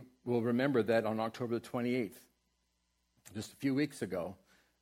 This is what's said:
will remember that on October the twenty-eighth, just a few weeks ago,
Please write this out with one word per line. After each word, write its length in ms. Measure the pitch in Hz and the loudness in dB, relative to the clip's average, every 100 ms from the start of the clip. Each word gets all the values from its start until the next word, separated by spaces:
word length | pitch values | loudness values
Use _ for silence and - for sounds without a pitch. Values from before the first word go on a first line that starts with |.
| - _ | -8 _
will 180 | - 120 | -2 0
remember 420 | 117 120 139 127 | 2 2 4 4
that 220 | 104 113 107 | 4 4 2
on 140 | 110 | 0
October 360 | 113 - 120 117 | -2 -4 -2 -2
the 40 | |
twenty-eighth, 600 | - 123 120 127 101 - - _ _ _ _ _ _ _ _ _ - | -2 -4 0 0 -2 -8 -20 _ _ _ _ _ _ _ _ _ -14
just 180 | 107 104 | -10 -10
a 40 | - | -2
few 180 | 139 135 | 0 2
weeks 260 | 147 - | 0 -2
ago, 340 | 104 90 85 98 _ _ _ _ | -4 -2 -4 -8 _ _ _ _